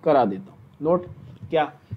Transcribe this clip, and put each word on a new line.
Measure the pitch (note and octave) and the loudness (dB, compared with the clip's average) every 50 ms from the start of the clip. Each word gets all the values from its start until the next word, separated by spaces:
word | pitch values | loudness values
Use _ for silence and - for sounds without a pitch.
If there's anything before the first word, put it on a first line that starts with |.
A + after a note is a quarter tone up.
| - | 0
करा | E3 D3+ C#3 B2 | 2 4 4 4
देता | G2+ G2 F#2+ - - - | 2 0 -4 -10 -14 -20
हूँ। | - - - - - C#3+ | -20 -20 -20 -14 -6 -2
Note | D#3 F3 F3+ F3+ - - - - - - - - - - | 0 0 0 -2 -6 -16 -20 -20 -20 -20 -18 -10 -4 -2
क्या? | D#3+ D3 C#3+ - - _ - - | -2 -2 -2 -4 -12 _ -14 -14